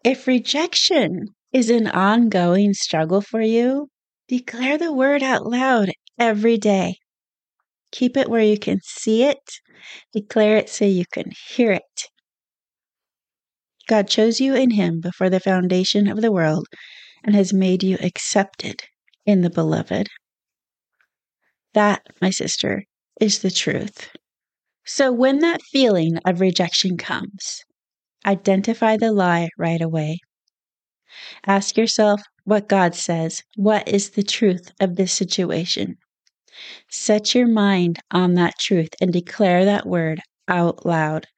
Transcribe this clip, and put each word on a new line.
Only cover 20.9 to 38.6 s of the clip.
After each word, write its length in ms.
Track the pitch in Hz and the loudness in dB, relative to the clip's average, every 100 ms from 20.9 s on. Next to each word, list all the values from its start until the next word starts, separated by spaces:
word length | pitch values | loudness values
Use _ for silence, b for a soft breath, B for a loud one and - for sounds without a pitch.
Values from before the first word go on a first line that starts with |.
| _ _ _ _ _ _ _ _ | _ _ _ _ _ _ _ _
That, 340 | 208 208 - _ _ | 2 2 0 _ _
my 80 | 185 | -4
sister, 560 | 190 - - - 196 - _ _ - | -2 -6 -4 -4 -6 -10 _ _ -2
is 200 | 220 208 | -2 0
the 120 | 190 | -2
truth. 580 | 185 - - - - - - _ _ _ _ _ _ - | -2 -4 -4 -8 -14 -20 -20 _ _ _ _ _ _ -10
So 260 | - 269 | 0 0
when 280 | 240 262 277 | 2 2 2
that 220 | 330 339 | 0 -2
feeling 580 | - 277 254 185 160 165 | -4 2 4 4 2 0
of 160 | 180 175 | -2 0
rejection 560 | 190 180 170 - 190 175 | 0 0 -2 -2 -2 -4
comes, 680 | - 151 202 196 - - _ _ _ _ _ _ 202 | -6 -8 -8 -12 -14 -14 _ _ _ _ _ _ -4
identify 720 | 196 202 190 202 226 226 220 | -2 0 0 0 0 0 2
the 160 | 226 | 0
lie 380 | 202 180 170 170 - | 2 2 0 -2 -4
right 240 | 165 165 | -4 -2
away. 380 | 165 160 151 170 _ _ _ _ _ _ _ _ _ B B B - | -2 -2 -4 -8 _ _ _ _ _ _ _ _ _ B B B 0
Ask 300 | 196 - - | 0 0 -2
yourself 460 | 226 - 214 202 - _ - | 0 2 2 2 -4 _ -2
what 240 | 208 208 | -2 2
God 260 | 196 175 175 | 2 2 -2
says. 480 | - 165 165 - _ 214 | -6 -4 -4 -8 _ -2
What 320 | 196 214 - | 2 2 0
is 220 | 202 202 | -2 -2
the 120 | - | -4
truth 480 | 202 - 214 180 - _ | -4 0 0 0 -8 _
of 160 | 190 175 | -4 0
this 160 | 185 | -2
situation? 840 | - 175 - 175 165 180 - - - _ _ _ _ _ B B B B | -2 -4 -2 -2 -4 -4 -6 -6 -10 _ _ _ _ _ B B B B
Set 460 | - - 214 214 247 | -8 0 0 2 2
your 100 | 240 | 4
mind 540 | 220 202 190 175 170 _ | 4 4 2 0 -2 _
on 260 | 180 180 175 | 0 2 2
that 220 | 175 | 0
truth 340 | - | -2